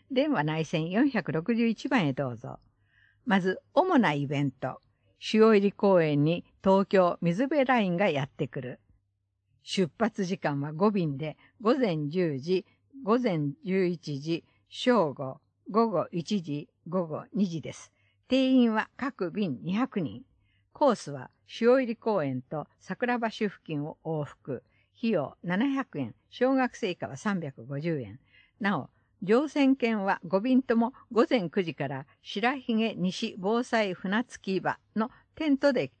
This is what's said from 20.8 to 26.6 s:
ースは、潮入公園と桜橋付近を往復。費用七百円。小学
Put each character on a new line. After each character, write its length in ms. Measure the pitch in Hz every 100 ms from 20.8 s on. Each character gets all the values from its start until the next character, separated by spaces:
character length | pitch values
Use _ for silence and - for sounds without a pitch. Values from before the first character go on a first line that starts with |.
| 294
ー 40 | 208
ス 140 | -
は、 200 | 139 127 _ _
潮 340 | - 233 262
入 160 | 240 220
公 260 | 226 202
園 180 | 143 127
と 240 | - 156 - _
桜 380 | - 185 247 240
橋 280 | 226 - 208
付 60 | -
近 200 | - 151
を 120 | 147 -
往 200 | 160 160
復。 380 | 143 - - 127 - _ _ _
費 120 | 226
用 260 | 185 104 -
七 260 | 170 185 277
百 300 | 269 - 156
円。 160 | 120 - _
小 260 | - 254
学 220 | 269